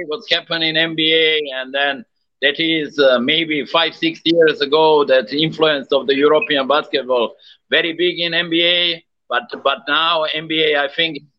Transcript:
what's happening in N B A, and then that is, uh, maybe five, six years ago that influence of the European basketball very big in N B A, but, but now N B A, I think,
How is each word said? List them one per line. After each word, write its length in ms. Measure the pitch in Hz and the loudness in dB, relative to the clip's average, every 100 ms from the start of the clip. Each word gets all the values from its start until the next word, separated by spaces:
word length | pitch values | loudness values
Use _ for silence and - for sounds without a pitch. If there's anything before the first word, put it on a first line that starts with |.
| 160 | -6
what's 220 | 151 - | -8 -4
happening 420 | 165 160 165 160 | -4 -2 -4 -2
in 60 | 156 | 0
N 180 | 165 156 | 0 0
B 180 | 156 | 0
A, 260 | 160 160 156 143 131 | 2 2 0 -4 -8
and 140 | 131 | -6
then 300 | 139 143 135 113 _ _ - | -2 -2 -4 -10 _ _ -2
that 180 | 143 143 | -2 0
is, 400 | 165 160 143 147 | 0 -2 -2 2
uh, 200 | 135 123 | 4 4
maybe 460 | 123 160 156 151 123 | 2 0 0 -4 -2
five, 300 | - 160 - | -2 -2 -2
six 240 | 165 - 160 | -4 -2 0
years 340 | 170 160 143 | 4 4 2
ago 460 | 139 156 156 151 139 | 0 2 4 4 4
that 260 | 131 117 | 2 2
influence 560 | 143 160 156 156 143 127 | -2 -4 0 0 0 0
of 120 | 139 127 | -2 0
the 100 | 139 | 2
European 520 | 147 151 151 143 131 | 4 2 2 -2 0
basketball 680 | 147 151 143 123 123 110 - - - - | 0 0 -4 -2 0 -2 -6 -20 -20 -2
very 240 | 147 165 | -2 0
big 260 | 165 175 165 | -2 -2 -2
in 140 | 170 | -4
N 160 | 165 175 | -2 -2
B 160 | 165 170 | 0 2
A, 400 | 175 175 165 _ _ - | 2 0 -4 _ _ -6
but, 180 | 120 117 - | -6 -6 -4
but 160 | 135 135 - | -2 -2 -2
now 360 | 151 165 165 | -2 0 -2
N 220 | 156 151 160 | -2 -6 -4
B 140 | 160 | -2
A, 180 | 156 147 | 0 0
I 80 | 143 | -2
think, 260 | - 165 143 - | -2 -4 -4 -14